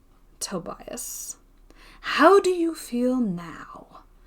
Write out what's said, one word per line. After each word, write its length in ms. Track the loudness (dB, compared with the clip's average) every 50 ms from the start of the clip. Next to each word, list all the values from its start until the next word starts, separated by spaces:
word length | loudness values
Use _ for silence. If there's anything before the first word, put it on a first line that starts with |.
| _ _ -20 _ _ -20 -18 -12
Tobias, 960 | -12 -8 -8 -8 -8 -8 -12 -14 -14 -14 -12 -12 -10 -10 -10 -12 -12 -14 -14 -18 -20 -20 -20 _ -20 -20 -20 -20 -20 -20 -20 -16
how 380 | -8 -6 0 6 8 8 8 8
do 100 | 6 4
you 260 | 2 0 0 -2 -2
feel 440 | -4 -10 -8 -4 -2 0 0 2 0
now? 840 | 0 0 -2 -4 -6 -12 -14 -16 -16 -18 -18 -20 -20 -20 -20 -20 -20 -20 -20 -20 -20